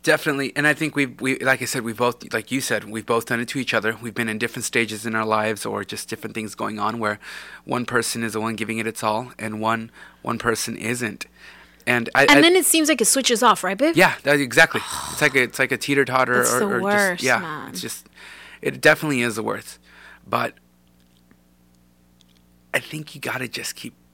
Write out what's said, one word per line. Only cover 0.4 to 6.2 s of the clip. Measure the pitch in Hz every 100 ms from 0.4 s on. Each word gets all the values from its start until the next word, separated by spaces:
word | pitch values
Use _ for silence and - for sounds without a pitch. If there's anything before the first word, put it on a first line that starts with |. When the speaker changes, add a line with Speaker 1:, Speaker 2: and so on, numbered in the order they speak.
| 135 -
Speaker 1:
And | 147
I |
think | 147 156 143
we've, | 135 -
we, | 131 131
like | 131 131
I |
said, | 127 135
we've | 113 107
both, | 123 113 -
like | 117 -
you | 131
said, | 123 110
we've | 104 110 104
both | 117 -
done | 117
it | 120
to | 139
each | 120
other. | 117 104 113
We've | 120
been | 101 113
in | 107
different | 117 -
stages | - 120 113 107 113
in |
our | 110 110
lives | 107 107 107 110
or | 104
just | 98 104 -
different | 110